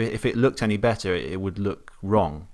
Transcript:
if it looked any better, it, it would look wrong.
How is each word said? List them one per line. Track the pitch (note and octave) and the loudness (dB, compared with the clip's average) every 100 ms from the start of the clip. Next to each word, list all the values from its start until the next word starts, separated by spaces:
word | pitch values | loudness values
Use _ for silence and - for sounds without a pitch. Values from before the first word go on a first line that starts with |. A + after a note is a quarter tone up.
| A2+ | 0
if | A2 B2+ | 0 0
it | A2+ | 2
looked | B2+ - | 2 2
any | A2+ G#2 | 0 2
better, | A#2 G#2+ F#2+ F2+ | 2 0 -2 -2
it, | B1 | -2
it | F#2 | -4
would | G2 F2+ | -4 -2
look | G2 - - - | -4 -4 -12 -10
wrong. | G2 G#2+ E2+ D2+ F#2 | 2 2 2 -2 -14